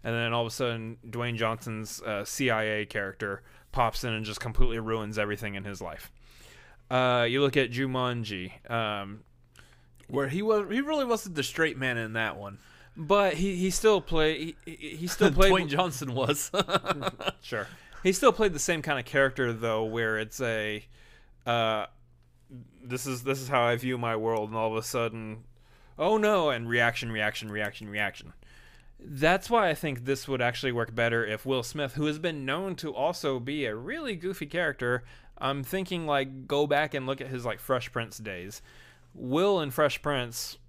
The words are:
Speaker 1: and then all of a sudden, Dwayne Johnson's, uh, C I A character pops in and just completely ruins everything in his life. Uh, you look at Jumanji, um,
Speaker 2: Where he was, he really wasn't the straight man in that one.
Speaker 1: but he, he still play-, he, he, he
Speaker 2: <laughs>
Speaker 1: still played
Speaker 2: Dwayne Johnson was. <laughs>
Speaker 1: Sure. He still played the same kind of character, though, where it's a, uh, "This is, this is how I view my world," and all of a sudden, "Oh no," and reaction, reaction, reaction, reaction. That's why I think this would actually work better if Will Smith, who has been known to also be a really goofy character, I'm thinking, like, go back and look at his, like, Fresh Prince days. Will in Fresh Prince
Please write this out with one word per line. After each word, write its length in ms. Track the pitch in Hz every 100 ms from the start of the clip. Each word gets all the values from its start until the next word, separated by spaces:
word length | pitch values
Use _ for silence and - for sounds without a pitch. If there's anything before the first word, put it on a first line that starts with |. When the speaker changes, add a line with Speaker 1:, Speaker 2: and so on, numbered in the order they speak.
Speaker 1:
and 100 | 117 117
then 160 | 117
all 80 | 117
of 40 | 117
a 40 |
sudden, 460 | - 123 117 110 117 117
Dwayne 280 | 117 120 117
Johnson's, 640 | 113 117 - 110 107 -
uh, 220 | 117 104 104
C 240 | - 131
I 140 | 110
A 220 | 107 107 104
character 580 | 107 98 - 107 98 - - -
pops 320 | 131 117 -
in 100 | 123
and 120 | 110 107
just 140 | 101
completely 400 | 117 110 123 113
ruins 380 | 110 113 107 107
everything 360 | 104 104 110 101
in 80 |
his 180 | 101 95
life. 300 | 87 76 - - - - - - - - -
Uh, 360 | 127 127 123 120
you 120 | 131
look 140 | 143 139
at 120 | 123
Jumanji, 800 | 120 135 127 127 120 107 98 92 - -
um, 500 | 117 110 104 98 104 - - _ - - - _ - -
Speaker 2:
Where 200 | 123 135
he 140 | 165
was, 240 | 214 214 196
he 100 | 226
really 240 | 285 311 254
wasn't 300 | 226 196 156
the 80 |
straight 340 | 131 - 160 131
man 200 | 131 120
in 160 | 110
that 220 | 113 110 80
one. 200 | 101 98 - - - -
Speaker 1:
but 380 | 151 202 196 147
he, 200 | 196 175
he 120 | 185
still 320 | - 220 202
play-, 360 | - 165 156 156
he, 160 | 160 - -
he, 300 | 160 151 151
he 100 | 175
Speaker 2:
<laughs> 80 | -
Speaker 1:
still 160 | 196
played 200 | 131 190
Speaker 2:
Dwayne 140 | 190 165
Johnson 460 | 143 185 131 139 123
was. 340 | 127 147 - 196
<laughs> 840 | 185 190 - 147 185 - - -
Speaker 1:
Sure. 260 | - 113 98 - - -
He 100 | 185
still 180 | 190 269
played 220 | - 208
the 60 | 147
same 220 | - 170
kind 160 | 147 139
of 80 | 117
character, 460 | 143 135 127 123
though, 300 | 113 117 110
where 340 | 110 117 113 110
it's 220 | 110 -
a, 420 | 123 110 107 104 - - - - - - -
uh, 400 | 117 113 110 95 - - - _ _ _ 127 - -
"This 220 | 123 123 131
is, 180 | 127
this 160 | 127 135
is 60 | 127
how 120 | 135
I 120 | 120 120
view 220 | 127 127
my 180 | 120 113
world," 340 | 110 113 107
and 80 | 113
all 140 | 110
of 60 | 110
a 60 |
sudden, 600 | 110 127 117 113 110 110 - - - - - -
"Oh 200 | 165 220
no," 320 | 208 202 151
and 180 | 120 117
reaction, 420 | 120 117 113 117
reaction, 400 | 110 107 - 110
reaction, 380 | 104 104 - 107
reaction. 440 | 104 101 - 82 - - - - - - -
That's 480 | - 139 156 185 -
why 200 | 233 190
I 40 |
think 320 | 151 160 127 127
this 220 | 135 -
would 120 | 131
actually 300 | 123 120 135
work 240 | 120 113 113
better 300 | 117 117 107
if 200 | 107 131
Will 180 | 131
Smith, 300 | 113 151 135 147
who 100 | 151
has 140 | 151
been 260 | 175 151 135
known 300 | 151 190 175
to 160 | 156
also 440 | 120 147 175 151 131
be 260 | 120 147 127
a 100 | 107
really 400 | 143 311 285 185
goofy 300 | 175 190 143
character, 580 | 165 165 135 123 123 - - - -
I'm 260 | 131 139
thinking, 420 | 131 190 185 180 156
like, 420 | 143 135 135 127
go 200 | 143 147
back 260 | 147 151
and 120 | 143 131
look 140 | 135
at 60 | 131
his, 180 | 127 120
like, 140 | 104
Fresh 320 | - 127 117
Prince 240 | 123 113 -
days. 440 | 107 92 92 - - - - - -
Will 480 | - 127 147 196 190
in 100 | 147
Fresh 300 | 123 151 -
Prince 560 | 147 139 120 113 - -